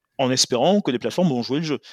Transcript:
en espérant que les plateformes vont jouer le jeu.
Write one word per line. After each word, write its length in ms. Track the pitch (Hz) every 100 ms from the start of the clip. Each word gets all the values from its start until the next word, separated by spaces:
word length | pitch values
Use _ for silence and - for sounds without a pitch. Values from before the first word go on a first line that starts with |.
| _ -
en 140 | 131
espérant 480 | 127 - 120 156 208
que 120 | 160
les 80 | 120
plateformes 280 | 113 165 180
vont 160 | 123
jouer 140 | 113 139
le 80 | 160
jeu. 140 | 131 -